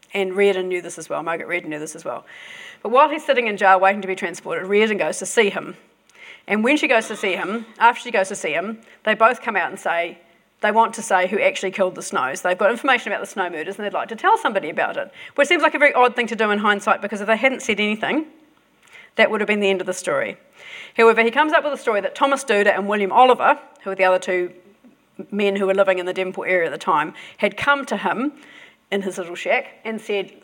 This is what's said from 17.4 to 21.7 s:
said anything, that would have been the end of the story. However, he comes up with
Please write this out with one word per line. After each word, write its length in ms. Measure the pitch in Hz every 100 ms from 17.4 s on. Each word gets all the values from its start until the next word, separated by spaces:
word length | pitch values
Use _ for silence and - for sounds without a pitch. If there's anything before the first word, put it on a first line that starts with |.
| 269 254
said 180 | - 202
anything, 460 | 208 214 139 247 311 - _ _ _ _ _ - - -
that 140 | 220
would 100 | 214
have 80 | 208
been 120 | 208
the 100 | 196
end 100 | 190
of 60 | 180
the 60 |
story. 440 | 185 - 139 110 - _ _ - - - -
However, 260 | 226 220
he 80 | 226
comes 220 | 233 302
up 120 | 311
with 80 | 285